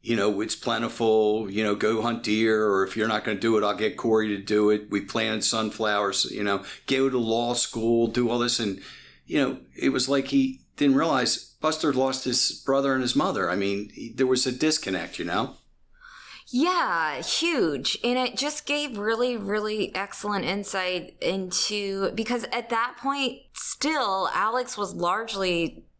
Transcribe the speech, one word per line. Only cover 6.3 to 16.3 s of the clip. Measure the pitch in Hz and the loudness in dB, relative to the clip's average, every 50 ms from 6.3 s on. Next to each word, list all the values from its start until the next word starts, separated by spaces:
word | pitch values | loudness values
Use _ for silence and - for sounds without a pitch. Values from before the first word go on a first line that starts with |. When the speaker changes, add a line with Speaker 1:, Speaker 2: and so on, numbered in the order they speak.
Speaker 1:
you | - 104 104 | -2 -2 0
know, | 101 101 95 - - - - _ | 0 0 0 -2 -8 -16 -14 _
go | - - 131 135 135 | 0 2 2 2 2
to | 127 | 2
law | 123 117 110 113 117 120 120 120 | 2 2 2 0 0 0 0 0
school, | 120 - - - 117 110 117 117 117 117 | -2 -2 -2 -2 -2 2 2 4 4 4
do | 110 107 123 123 113 | 2 2 0 0 2
all | 117 120 | 2 0
this." | 120 120 - - | 0 0 0 -2
And, | 117 104 95 95 - - - - - - - _ _ | -2 -2 -4 -6 -12 -20 -20 -20 -20 -20 -20 _ _
you | - 160 156 | -4 -2 0
know, | 139 - - - - _ - | 0 0 -2 -8 -12 _ -10
it | - - 135 | -2 -2 0
was | 127 131 120 123 | 0 0 0 0
like | 139 139 135 - | 0 0 0 2
he | 139 139 131 131 131 - _ _ _ | 2 2 2 2 -2 -8 _ _ _
didn't | - 147 143 135 | 2 4 4 4
realize | 135 160 165 143 131 123 117 - - - - _ _ | 4 4 2 2 0 0 0 -2 -4 -6 -16 _ _
Buster | - 156 156 - - 156 135 | -2 -2 0 2 0 2 2
lost | 127 131 131 127 131 - | 2 2 0 0 -2 -4
his | 135 120 120 - - - - - | -2 0 0 0 0 -2 -4 -2
brother | - 135 135 139 139 135 | 0 2 2 2 2 0
and | 131 127 | 0 0
his | 123 - | 0 0
mother. | 143 160 196 156 107 92 | 0 0 0 0 0 0
I | 85 90 | 0 0
mean, | 101 98 101 101 101 104 104 - | 0 0 -2 -2 -4 -6 -10 -12
he, | - 113 113 | -14 -14 -12
there | 113 123 135 | -2 0 2
was | 127 131 127 - | 4 4 2 2
a | 131 | -2
disconnect, | 123 120 156 156 151 - - - 95 87 82 80 - - | 0 0 0 2 2 0 -2 -4 -4 -4 -4 -8 -8 -8
you | 85 | -4
know? | 85 87 101 117 - - - _ _ _ _ _ _ - _ - - - - - - | -2 -2 -2 -2 -4 -8 -16 _ _ _ _ _ _ -20 _ -20 -20 -20 -20 -20 -20